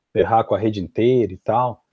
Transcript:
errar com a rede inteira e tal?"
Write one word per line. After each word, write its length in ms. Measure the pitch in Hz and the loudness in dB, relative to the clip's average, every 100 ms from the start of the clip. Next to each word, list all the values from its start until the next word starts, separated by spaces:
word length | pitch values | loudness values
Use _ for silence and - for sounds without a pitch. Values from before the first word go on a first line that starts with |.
| _ | _
errar 300 | 110 92 113 | -2 2 2
com 120 | - 101 | 2 0
a 40 | |
rede 220 | 110 104 | -2 -4
inteira 520 | 87 - 117 127 101 | -6 0 2 2 0
e 40 | 92 | -4
tal?" 440 | - 113 123 104 _ | -2 -2 -2 -6 _